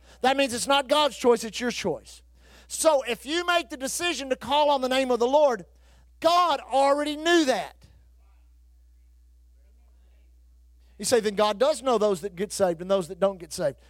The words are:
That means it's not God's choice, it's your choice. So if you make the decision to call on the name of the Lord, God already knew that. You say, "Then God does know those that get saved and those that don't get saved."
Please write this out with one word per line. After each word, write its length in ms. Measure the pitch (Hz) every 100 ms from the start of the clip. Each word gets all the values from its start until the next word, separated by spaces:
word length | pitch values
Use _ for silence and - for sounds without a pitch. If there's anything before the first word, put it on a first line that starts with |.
| - -
That 160 | 247 269
means 160 | 277
it's 140 | 233 190
not 220 | 277 254
God's 280 | 294 294 202
choice, 280 | 247 233
it's 140 | 226 -
your 120 | 240
choice. 520 | - 196 127 - - _ _ _ - -
So 340 | - 320 285
if 240 | 233 233 254
you 180 | 330 349
make 240 | 349 -
the 60 | 285
decision 540 | 269 - 349 254 269
to 60 | 254
call 340 | 226 285 294
on 100 | 285
the 60 | 254
name 220 | 262 262
of 80 | 240
the 80 | 240
Lord, 400 | 285 294 220 170 _ _ _ _ -
God 400 | 330 349 349 277
already 560 | - 269 277 285 294 294
knew 280 | 320 349 277
that. 300 | 214 139 - - _ _ _ _ _ _ _ _ _ _ _ _ _ _ _ _ _ _ _ _ _ _ _ _ - - - _ - - -
You 60 |
say, 160 | 208 240
"Then 160 | 208 196
God 220 | 208 202
does 240 | 247 220
know 140 | 262 226
those 220 | 208 190
that 160 | 196 175
get 160 | 202
saved 300 | - 190 165
and 80 | 185
those 180 | 196 160
that 100 | 185
don't 200 | 196 190
get 140 | 170
saved." 260 | - 156 131 _